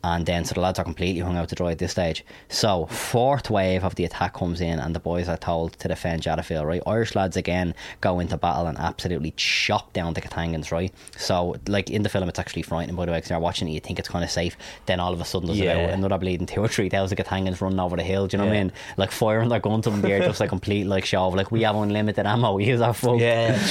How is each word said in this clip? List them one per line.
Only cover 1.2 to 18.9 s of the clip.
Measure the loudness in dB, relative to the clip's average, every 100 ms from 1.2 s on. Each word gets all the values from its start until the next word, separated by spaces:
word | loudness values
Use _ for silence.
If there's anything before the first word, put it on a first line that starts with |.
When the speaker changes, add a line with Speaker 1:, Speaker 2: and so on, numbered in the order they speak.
Speaker 1:
hung | -2 -2
out | -2
to | -2
dry | -2
at | 0
this | -2
stage. | 0 0 -2 -8 -20 -8
So, | 0 2 2 -2
fourth | -6 0 2 4 2 0
wave | 2 4 2
of | 0 -2
the | -4
attack | -2 -4 -2
comes | -4 -2
in, | -2 -2
and | -2
the | -4
boys | -2 -2 -2
are | -4
told | -2 -2 -2 -4
to | -6
defend | -4 -2 -2
Jadafil, | -2 -2 -2 -2
right? | -2 -2 0
Irish | 0 2 0
lads | 0 0
again | 0 0 0 -4 -10 -2
go | 0 0
into | 0 0
battle | 0 0 -2
and | -2
absolutely | -4 -4 -4 -2 -4 -4
chop | -2 0 2 0 -2
down | -4 -2
the | -4
Katangans, | -6 -4 -4 -4 -2
right? | -2 -2 -6 -20 -10
So, | 0 2 0 -2 -2
like, | 0 0
in | 0
the | 0
film, | 0 -2
it's | -2
actually | -6 -6
frightening, | -4 -4 -4 -4
by | -2
the |
way, | -2
'cause | -2
you're | -2
watching | 0 -2 -4
it, |
you | -6
think | -6 -8
it's | -4
kinda | -4 -2
safe. | -2 -2 -4 -16 -12 -2
Then | 0
all | 0
of | -2
a | -2
sudden, | -2 0
there's | 2
Speaker 2:
Yeah. | 2
Speaker 1:
about | 2 2 0
another | 0 0
bleeding | 0 -2 -2
two | 0
or | 0
three | 0 0
thousand | 2 0 0
Katangans | 0 0 0 0
running | 0 0
over | 0 -2
the |
hill. | 0 0 2
Do | 2
you |
know | 2
what |
I | 2
Speaker 2:
Yeah. | 0
Speaker 1:
mean? | -4 -10